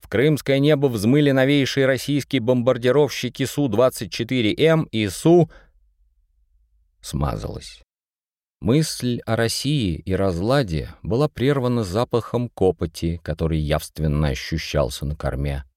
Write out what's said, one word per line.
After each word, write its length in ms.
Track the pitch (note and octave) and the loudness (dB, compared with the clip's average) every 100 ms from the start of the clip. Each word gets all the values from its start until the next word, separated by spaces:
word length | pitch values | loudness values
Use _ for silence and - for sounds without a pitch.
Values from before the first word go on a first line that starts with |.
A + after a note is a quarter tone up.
В 80 | - | -4
крымское 500 | G2 C#3+ D3 - C#3 | 0 2 0 0 2
небо 300 | C#3+ D3+ C#3 | 4 4 2
взмыли 420 | A2+ G2+ C#3+ D3 | 0 2 4 4
новейшие 560 | C3+ C3 C#3+ C3 - C3 | 4 4 2 2 0 0
российские 560 | C3 - C#3+ - C3+ | 0 -2 -4 -2 -4
бомбардировщики 1040 | A#2 B2+ A#2+ B2 B2 C3 D3 - C#3 - C3 | 0 2 2 2 2 4 2 0 -8 -4 -6
Су-двадцать 640 | - C#3+ G#2 B2+ - G#2+ | -2 -2 2 2 2 -10
четыре 420 | - A2+ C3 G#2+ | -8 -4 0 0
М 300 | - D#3 D#3+ - | 2 2 2 0
и 160 | A2 G#2+ | -2 -2
Су-», 420 | - D#3+ F3 D#3+ - _ _ _ _ _ _ _ _ _ _ _ _ _ _ | 0 4 6 4 -2 _ _ _ _ _ _ _ _ _ _ _ _ _ _
смазалось. 840 | - C2+ C#2+ G#1+ - - - - _ _ _ _ _ _ _ _ | -10 -4 -2 -4 -8 -10 -14 -20 _ _ _ _ _ _ _ _
Мысль 600 | F2+ C#3 D#3 - B2 A#2+ | 0 2 2 -2 -4 -4
о 100 | - | -2
России 640 | A2 A2+ - C3+ D3 G#2 D2+ | 0 0 -2 -2 0 0 -2
и 160 | D#2+ | -2
разладе 800 | F#2 G2 E2+ G2+ C#3 A#2+ D#2+ C2 - | 0 0 0 0 0 0 -4 -6 -10
была 280 | - A2 D3+ | -4 -2 -2
прервана 540 | - B2 C#3+ B2 A#2+ | 0 0 0 0 -2
запахом 680 | G2+ F#2 B2 B2 - A#2 A#2+ | -2 -2 0 -2 -2 -4 -4
копоти, 680 | - F#2+ F2 E2 - E2 E2+ | 0 0 2 -4 -4 -4 -4
который 340 | - D#2+ E2 D#2+ | -6 -4 0 0
явственно 680 | D2+ D2+ - - D#2 D2 D2+ | 0 -2 -4 -4 -2 0 0
ощущался 800 | C2 - D#2+ - D#2 C2 - C#2+ | -2 -4 -6 -4 -2 -2 -4 -8
на 100 | D2 | -6
корме. 480 | C#2 B1+ C#2+ C#2 C2 | -6 -4 -4 -4 -8